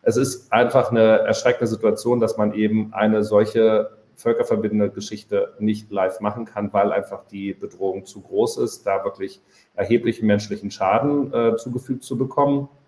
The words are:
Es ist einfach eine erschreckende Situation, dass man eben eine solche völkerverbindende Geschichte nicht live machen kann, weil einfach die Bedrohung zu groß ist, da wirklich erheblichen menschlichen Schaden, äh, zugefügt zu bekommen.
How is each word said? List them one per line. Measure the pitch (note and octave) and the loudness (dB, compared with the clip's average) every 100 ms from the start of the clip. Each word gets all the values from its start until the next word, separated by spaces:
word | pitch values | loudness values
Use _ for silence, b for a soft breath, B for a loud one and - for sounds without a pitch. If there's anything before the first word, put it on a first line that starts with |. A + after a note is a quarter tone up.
Es | - A#2+ | 2 0
ist | C3+ - _ | 0 -4 _
einfach | A2 A#2+ C3 - | 2 4 4 2
eine | A#2 A2 A2 | 4 6 6
erschreckende | - A2 B2+ B2 A#2 | 2 2 0 0 -2
Situation, | G#2+ A2 - A#2+ B2 | 0 0 0 0 0
dass | A2 - | 0 0
man | G#2+ | -2
eben | G#2+ G#2+ A2 G#2+ | 0 0 0 -2
eine | - G#2+ G#2+ | 0 2 2
solche | G#2+ G#2 A2 A#2 A2 A2 G#2+ - _ | 2 2 2 4 4 4 -2 -10 _
völkerverbindende | - A#2+ A#2 A#2+ G#2+ G#2+ G#2+ G2+ | -6 -2 0 0 0 0 0 -2
Geschichte | G#2 - G#2+ - G2+ - - | -4 -12 -12 -4 -2 -2 -2
nicht | G#2+ G#2+ - | -2 -2 -4
live | G2 F#2 - | -2 -2 0
machen | G#2 A2 | -4 -4
kann, | A2+ G#2 G2+ | -10 -6 -2
weil | G2+ G#2 | 0 2
einfach | G2 - G2 | 0 -4 -12
die | - G2+ G2 | -14 -10 -8
Bedrohung | F2+ - F2+ F#2+ F#2+ | -8 -14 -6 -6 -6
zu | - G#2 | -12 -20
groß | - G2 A#2 B2 | -4 -2 0 -2
ist, | A#2+ - | -4 -4
da | G#2 F#2+ | -4 -4
wirklich | G2 - G2 - b b b | -4 -8 -12 -12 b b b
erheblichen | - G2 A#2 A#2+ A2+ | -6 0 2 2 -2
menschlichen | A2 G#2 - G2+ G2+ | 2 2 0 -8 -8
Schaden, | - F#2+ G#2+ C#3+ C#3+ C3 | -2 0 2 2 0 -2
äh, | A#2 A#2 A2+ | 0 0 0
zugefügt | B2+ B2 - B2+ | -4 -8 -6 -8
zu | - A#2+ | -6 -6
bekommen. | C3 - C#3+ C#3 C#3 _ | -2 0 0 0 -4 _